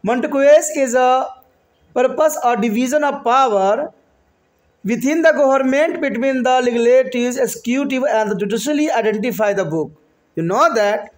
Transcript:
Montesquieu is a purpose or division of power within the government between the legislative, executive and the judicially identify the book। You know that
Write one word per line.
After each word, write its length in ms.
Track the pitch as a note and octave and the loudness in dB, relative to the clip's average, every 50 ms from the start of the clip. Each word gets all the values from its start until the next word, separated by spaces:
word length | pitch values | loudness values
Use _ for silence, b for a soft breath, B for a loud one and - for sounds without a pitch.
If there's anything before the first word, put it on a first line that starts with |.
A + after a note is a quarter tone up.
| - | -2
Montesquieu 720 | G3 A#3+ B3+ D#4 D4+ C#4+ C#4 C#4 C#4+ D4+ D#4+ E4 - - | -2 -2 -2 -2 -2 0 2 6 6 6 6 4 0 -2
is 180 | C#4+ C4+ B3 A3+ | -2 -2 0 2
a 320 | B3+ B3+ B3+ B3+ C4 C4 - - - _ _ _ _ _ _ _ _ _ _ _ | 2 4 4 4 2 0 -4 -10 -18 _ _ _ _ _ _ _ _ _ _ _
purpose 400 | B3+ B3+ B3+ B3 - D#4 D#4 D#4 - C4+ | 0 0 0 2 0 -2 -2 -2 -2 -2
or 120 | A#3+ B3 | 0 0
division 480 | G#3 A3 A#3+ G3+ A#3 B3+ B3 C4+ D4+ D4 | 0 0 -2 0 -2 -2 0 0 0 0
of 180 | C#4+ C#4 C#4 - | 0 -4 -2 -2
power 680 | A#3 B3 C4+ C4+ B3+ G#3 - F#3+ G3 G#3+ - D4+ - _ _ _ _ _ _ _ _ _ _ _ _ _ _ _ _ _ _ - | 0 2 2 2 2 2 2 2 2 0 0 -4 -8 _ _ _ _ _ _ _ _ _ _ _ _ _ _ _ _ _ _ -6
within 380 | F3+ A#3+ G#3+ A#3+ C4+ D#4 E4 | -6 -4 -2 0 0 0 2
the 100 | D#4+ D#4+ | 2 2
government 680 | D4+ C4 C#4+ C4+ C4+ C4+ C4+ C4 C4 C#4 D#4 E4 - E4+ | 4 4 2 2 2 2 2 0 0 0 0 0 -2 -4
between 420 | D4+ C#4 G#3 A3+ B3+ C4+ C4+ C4 | -4 -4 -4 -2 -2 -2 -2 0
the 180 | A#3+ B3+ B3+ B3+ | 0 0 0 2
legislative, 760 | B3+ B3 A#3 A#3 A#3 A#3 B3 C4 B3+ B3+ - A#3+ A#3+ B3 B3 C4+ | 0 0 0 2 2 4 4 4 2 0 -2 -4 -2 -2 -2 -2
executive 680 | B3+ - - A#3 - A#3 B3 C4+ C#4+ C#4 C4+ B3+ B3+ | -4 -4 -4 -8 -6 -4 -2 -2 -2 -4 -4 -2 -2
and 260 | D4 G#3+ A3 A3 G3+ | 0 0 0 -2 -2
the 60 | G#3 | -2
judicially 540 | F3 G#3 G3+ A3 A3+ - C#4+ D4+ C#4+ D4+ D#4 | -4 -4 -4 -4 -4 -2 -2 -2 -2 -2 -2
identify 600 | - A#3 A3 A3 G#3 G#3+ G3+ B3+ G3+ F3 A3 G#3 G3+ | -2 -2 0 -2 -2 -2 -4 -4 -2 -2 -2 0 0
the 100 | F#3 F#3 | -2 -4
book। 260 | D#3 D#3 E3 D3 - - _ _ _ _ _ _ _ _ | -4 -4 -4 -6 -6 -10 _ _ _ _ _ _ _ _
You 60 | E3 E3 | -6 -4
know 240 | E3+ F#3+ A#3+ D#4 E4 C#4 | -2 0 2 2 2 2
that 380 | A3+ G#3 G3+ G#3+ - - - _ | 2 0 0 0 -2 -6 -12 _